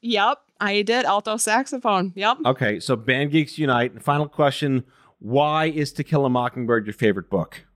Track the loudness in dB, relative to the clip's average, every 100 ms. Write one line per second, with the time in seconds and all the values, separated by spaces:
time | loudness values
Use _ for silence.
0 | -4 0 0 -2 _ -4 0 0 2 0
1 | 0 0 -2 -2 0 0 0 -2 0 0
2 | 0 -2 -2 0 0 0 -2 -2 -2 -2
3 | 0 0 2 0 0 -2 0 2 0 -2
4 | -2 -2 -2 0 0 2 -2 -2 -4 _
5 | _ _ -2 0 2 0 -2 -2 -4 -6
6 | -2 0 2 0 -2 -4 0 0 -2 0
7 | 0 0 -2 -4 -4 -10 -20